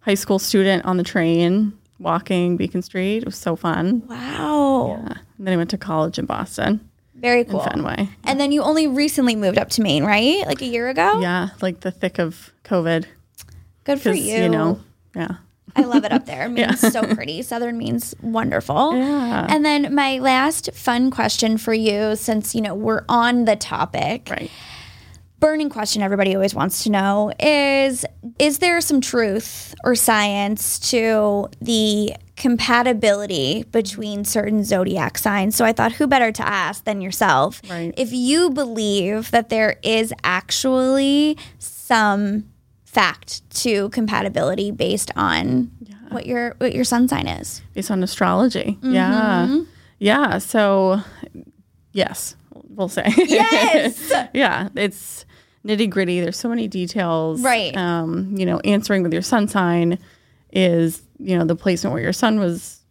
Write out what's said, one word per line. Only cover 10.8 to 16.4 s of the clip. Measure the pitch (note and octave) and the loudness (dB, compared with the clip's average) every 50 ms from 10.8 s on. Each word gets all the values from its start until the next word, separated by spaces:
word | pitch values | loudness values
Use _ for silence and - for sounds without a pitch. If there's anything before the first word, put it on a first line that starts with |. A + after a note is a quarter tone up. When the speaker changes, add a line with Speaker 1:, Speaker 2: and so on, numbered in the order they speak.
| A#3 B3 | -4 -2
Speaker 2:
ago? | C4 C#4 E4 F#4+ G#4 A4 | 0 2 2 2 2 2
Speaker 1:
Yeah, | F#3 F3 F3 F3+ F3 G3 - - | 2 2 2 0 0 -2 -4 -4
like | - F#3+ F3 F3 | -4 -4 -4 -4
the | - F#3 | -8 -8
thick | F3+ - - F#3 F3+ - | -6 -4 -4 -4 -2 -2
of | F3 D#3+ E3+ - - - _ _ _ | -4 -4 -4 -10 -20 -20 _ _ _
covid. | - A3 F3+ E3 E3 E3 E3 E3+ - - _ _ _ _ - - - - - - - _ _ _ | -2 -2 0 2 2 0 0 -2 -6 -14 _ _ _ _ -20 -20 -20 -20 -20 -20 -20 _ _ _
Speaker 2:
Good | - C#4+ C#4 | -4 -4 0
for | - A#3 | 0 0
Speaker 1:
'Cause, | F#3+ - | 0 0
Speaker 2:
you. | - G3 G#3+ | -2 -2 0
Speaker 1:
you | A3 - F3 | 0 2 2
know, | E3 D#3+ D#3 E3 F#3 G3+ - _ _ _ _ _ _ | 2 2 2 0 -2 -2 -6 _ _ _ _ _ _
yeah. | - - - F#3 - - _ _ _ _ - - - | -8 -8 -8 -8 -12 -14 _ _ _ _ -4 0 2
Speaker 2:
I | C#4+ | 2
love | B3 A#3+ D4 D4+ | 4 2 0 2
it | G#3 | 2
up | - - - | 0 -2 -2
there. | - - - | -2 -8 -6